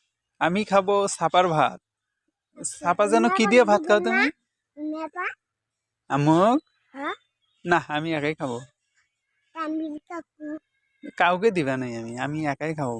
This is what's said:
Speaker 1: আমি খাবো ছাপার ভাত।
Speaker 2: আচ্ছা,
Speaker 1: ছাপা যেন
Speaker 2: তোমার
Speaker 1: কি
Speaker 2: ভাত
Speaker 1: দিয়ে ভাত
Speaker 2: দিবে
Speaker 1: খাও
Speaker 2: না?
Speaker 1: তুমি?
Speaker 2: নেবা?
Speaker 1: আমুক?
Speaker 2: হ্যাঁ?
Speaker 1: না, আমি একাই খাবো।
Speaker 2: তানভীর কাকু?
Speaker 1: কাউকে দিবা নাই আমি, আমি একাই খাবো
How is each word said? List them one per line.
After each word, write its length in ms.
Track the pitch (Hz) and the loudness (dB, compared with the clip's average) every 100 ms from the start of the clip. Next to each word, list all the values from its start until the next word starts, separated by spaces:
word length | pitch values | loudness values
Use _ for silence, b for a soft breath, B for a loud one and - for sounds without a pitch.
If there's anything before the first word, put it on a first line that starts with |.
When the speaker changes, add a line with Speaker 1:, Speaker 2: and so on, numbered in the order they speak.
| _ _ _ - | _ _ _ -4
Speaker 1:
আমি 200 | 156 196 | 0 0
খাবো 320 | 214 196 190 202 196 | 2 2 4 2 0
ছাপার 380 | - 165 180 185 | -2 0 4 4
ভাত। 300 | 156 127 - _ _ _ _ _ _ _ - | 4 2 0 _ _ _ _ _ _ _ -14
Speaker 2:
আচ্ছা, 180 | - - | -14 -4
Speaker 1:
ছাপা 280 | 175 180 208 | 0 2 2
যেন 180 | 226 | 2
Speaker 2:
তোমার 120 | 233 381 | 2 2
Speaker 1:
কি 80 | |
Speaker 2:
ভাত 60 | 220 | 4
Speaker 1:
দিয়ে 140 | 247 | 6
ভাত 160 | 214 208 | 6 4
Speaker 2:
দিবে 80 | 311 | 4
Speaker 1:
খাও 120 | 415 | 2
Speaker 2:
না? 40 | |
Speaker 1:
তুমি? 220 | 359 381 427 - _ _ _ 294 | 2 0 0 -4 _ _ _ -12
Speaker 2:
নেবা? 500 | 302 311 311 359 403 - _ _ _ _ _ _ - | -10 -8 -10 -8 -10 -10 _ _ _ _ _ _ -4
Speaker 1:
আমুক? 480 | 139 147 165 214 285 - _ _ | 0 2 4 4 2 -2 _ _
Speaker 2:
হ্যাঁ? 200 | 269 302 415 _ _ _ _ | -12 -10 -12 _ _ _ _
Speaker 1:
না, 140 | 175 170 - | -2 -2 -2
আমি 200 | 151 165 | -6 -4
একাই 220 | 156 147 | -4 -4
খাবো। 240 | 160 139 120 131 _ _ _ _ _ _ _ _ | -4 -6 -8 -12 _ _ _ _ _ _ _ _
Speaker 2:
তানভীর 400 | 320 311 311 320 302 - | -10 -6 -6 -8 -10 -12
কাকু? 400 | 339 - - 302 311 _ _ _ _ - - | -14 -14 -16 -12 -12 _ _ _ _ -8 0
Speaker 1:
কাউকে 320 | 175 180 220 | 2 2 0
দিবা 240 | 180 135 131 | 0 0 -2
নাই 160 | 127 117 | -4 -8
আমি, 160 | 117 120 | -8 -6
আমি 200 | 139 151 151 | -6 -4 -4
একাই 260 | 135 151 | -4 -6
খাবো 200 | 151 131 | -4 -4